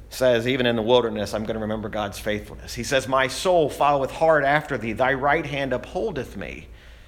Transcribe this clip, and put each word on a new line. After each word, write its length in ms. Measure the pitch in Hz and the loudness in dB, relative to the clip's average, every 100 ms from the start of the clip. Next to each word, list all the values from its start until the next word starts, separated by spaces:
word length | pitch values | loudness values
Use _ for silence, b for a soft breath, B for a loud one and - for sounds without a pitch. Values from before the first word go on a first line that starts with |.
| - | -14
says, 380 | - 127 120 120 | 0 2 4 2
"Even 200 | 131 123 | 0 2
in 100 | 117 | 2
the 60 | |
wilderness, 520 | 107 123 113 107 101 | 4 4 4 -2 -4
I'm 100 | 107 | -4
gonna 140 | 107 110 | -4 -4
remember 300 | 107 110 104 | -4 -4 -6
God's 280 | 107 101 101 | -4 -6 -6
faithfulness." 580 | - 104 - 73 - | -4 -4 -6 -14 -12
He 100 | - | -8
says, 240 | 117 135 131 | -2 0 2
"My 180 | 131 131 | 2 2
soul 420 | 131 190 180 143 | 0 2 4 2
followeth 440 | - 147 143 131 | 2 2 2 0
hard 320 | - 160 156 | 2 4 6
after 340 | 139 151 151 127 | 4 2 0 -4
thee. 140 | 113 | -4
Thy 220 | 107 127 | 0 2
right 300 | 135 143 156 | 2 2 0
hand 280 | 151 143 135 | 0 -4 -2
upholdeth 640 | 123 - 180 220 139 117 101 | -4 -4 -4 -4 -4 -8 -10
me." 320 | 73 67 - b b b | -12 -12 -16 b b b